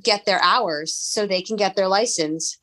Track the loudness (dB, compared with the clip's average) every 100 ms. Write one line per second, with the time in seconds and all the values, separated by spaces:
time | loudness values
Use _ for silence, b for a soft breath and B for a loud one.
0 | 0 0 2 2 4 2 0 -4 -6 -6
1 | -4 -2 0 -2 -2 -2 0 2 2 2
2 | 2 -2 -2 -2 -6 -8